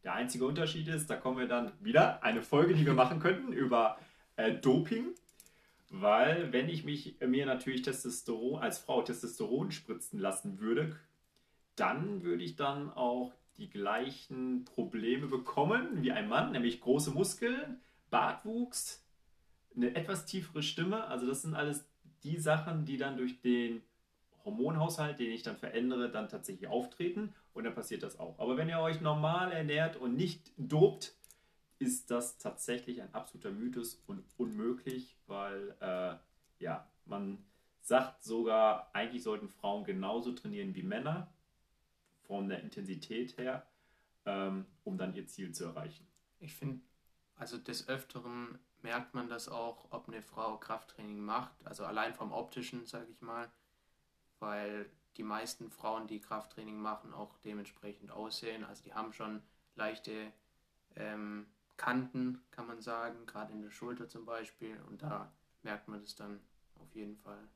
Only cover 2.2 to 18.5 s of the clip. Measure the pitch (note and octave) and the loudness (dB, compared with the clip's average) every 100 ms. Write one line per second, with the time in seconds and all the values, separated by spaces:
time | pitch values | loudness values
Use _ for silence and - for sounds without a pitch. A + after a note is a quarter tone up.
2.2 | A2+ A2+ - C#3+ F3 E3 C#3+ B2+ - E3 | 2 2 4 8 8 10 8 8 8 6
3.2 | F3 F#3 C4 C3+ C3 A#2+ A2 - - - | 4 4 2 0 4 6 6 2 -10 -20
4.2 | _ - A2+ - C#3 C3+ D#3+ A3+ F4 F4+ | _ 0 2 4 8 8 6 2 0 -4
5.2 | _ _ - _ _ _ _ - G2+ A2 | _ _ -20 _ _ _ _ 2 6 8
6.2 | C#3+ E3+ E3+ B2 D#3+ E3 D3+ D3 - - | 8 6 4 2 2 0 -2 -4 -6 -2
7.2 | C3 B2+ C#3 B2+ - B2+ B2+ B2+ B2+ A#2+ | 4 4 4 2 0 0 0 -2 -4 -6
8.2 | - A2 B2 D3+ A#2 - - D3+ A#2 A2+ | -4 -2 0 0 0 -2 0 0 2 -4
9.2 | A#2 - A2 B2+ F#3+ D#3 - G2 - G#2 | -6 -4 0 0 0 -4 -8 -8 -6 -2
10.2 | G2 F#2+ G2+ F#2+ A2 A#2+ D#3+ D#3 - _ | 0 0 -4 -4 2 2 2 -4 -16 _
11.2 | _ _ _ _ _ - G#3 C#3 F#3 G3+ | _ _ _ _ _ -2 0 2 -2 -2
12.2 | F3 F3 F3 D3+ C#3+ C#3+ C#3+ - B2 B2 | 0 0 -2 -2 0 0 -4 0 2 2
13.2 | B2+ - _ - - - G2 A2 C3 C3+ | -2 -8 _ -16 -12 -4 0 0 0 -6
14.2 | - C3 B2+ B2+ B2 - A2+ A#2 A2+ C3 | -10 -4 0 0 -2 -2 -2 0 2 2
15.2 | C#3 C3 - - D3+ A3+ - G3+ B2+ G#3+ | 2 -2 0 2 6 4 2 0 2 2
16.2 | G#3 G#3+ A#3 B2+ A#2+ A2+ - C#3 D3+ C#3 | 2 2 2 2 2 0 4 4 4 2
17.2 | F#3+ - A#3 C4 D4+ B3+ - _ _ A3+ | 0 2 0 0 -4 -10 -14 _ _ 4
18.2 | - - G#3 | 4 0 -4